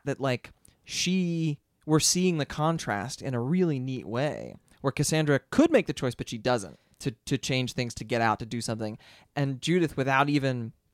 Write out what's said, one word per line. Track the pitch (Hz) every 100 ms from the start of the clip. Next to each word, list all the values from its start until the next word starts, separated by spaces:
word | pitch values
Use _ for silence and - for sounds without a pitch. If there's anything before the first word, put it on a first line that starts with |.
| 143
that, | 131
like, | 135 120 - - _ _
she, | - - 175 185 175 165 160 147 _ _ -
we're | 151
seeing | - 180 185 160
the | 135
contrast | - 156 165 - 101 117 -
in | 131 123
a |
really | 127 185 175 135
neat | 131 127 73
way, | 117 147 53 60 - _ -
where | 139
Cassandra | - 147 156 151 139 -
could | - 330
make | 277 -
the |
choice, | 139 131 -
but | 131
she | 117
doesn't, | 123 120 90 - _ _
to, | 143 113 -
to | 135
change | - 131 123
things, | - 120 -
to |
get | 110 120
out, | 113 107
to | 113
do | 120
something. | 113 110 110 110 - - _ -
And | 139 127
Judith, | 156 180 156 -
without | 131 135 143
even | 147 135 123 113 - _